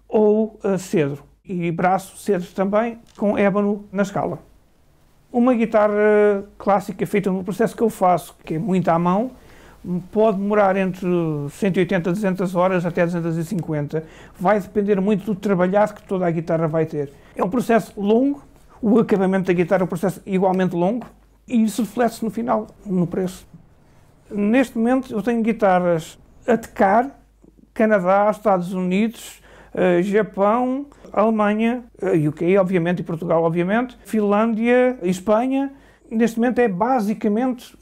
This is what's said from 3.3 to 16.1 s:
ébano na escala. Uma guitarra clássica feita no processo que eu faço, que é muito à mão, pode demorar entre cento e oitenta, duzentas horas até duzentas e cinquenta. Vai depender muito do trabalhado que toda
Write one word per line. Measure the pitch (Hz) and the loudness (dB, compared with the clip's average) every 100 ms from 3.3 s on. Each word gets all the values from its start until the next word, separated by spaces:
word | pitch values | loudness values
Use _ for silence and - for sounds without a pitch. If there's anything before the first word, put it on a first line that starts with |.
| 214 | 2
ébano | 202 202 202 202 - | 2 2 0 -2 -6
na | 190 | -4
escala. | 190 156 - 156 - _ _ _ _ _ _ _ _ | -4 -4 -6 -8 -14 _ _ _ _ _ _ _ _
Uma | 247 247 | 0 2
guitarra | 233 226 226 208 208 214 208 208 202 202 - | 2 2 2 2 4 4 4 4 2 -4 -6
clássica | 208 196 - 175 190 | 0 0 0 -6 -2
feita | 208 190 | -2 0
no | 185 | -2
processo | 185 185 226 | -4 -2 -2
que | - | 0
eu | 226 | -2
faço, | - 185 175 - - | 2 2 2 -2 -16
que | - 160 | -8 -6
é | |
muito | 185 190 175 | -2 0 2
à | 165 | 2
mão, | 175 190 254 - - - - - - 180 185 | 2 0 -2 -8 -20 -20 -20 -16 -8 -8 -4
pode | 208 220 196 | 0 2 2
demorar | 202 208 196 190 | 0 2 2 2
entre | 190 185 180 175 160 151 143 | -2 -2 -2 0 0 -4 -6
cento | - 196 180 | -4 -2 0
e | |
oitenta, | 175 190 175 | 0 0 -2
duzentas | 190 196 185 180 | -2 -2 -2 -2
horas | 175 185 180 | 0 0 0
até | 170 175 170 | -2 0 0
duzentas | 175 170 165 | -2 -4 -4
e | |
cinquenta. | 165 185 151 151 147 160 160 - - - | -4 -6 -4 -4 -4 -6 -8 -18 -20 -4
Vai | 185 208 | 0 0
depender | 190 214 202 196 | 0 -2 0 0
muito | 190 202 | 2 0
do | 220 | -2
trabalhado | 190 214 180 185 208 208 | -4 0 0 2 2 0
que | - | -2
toda | - | -6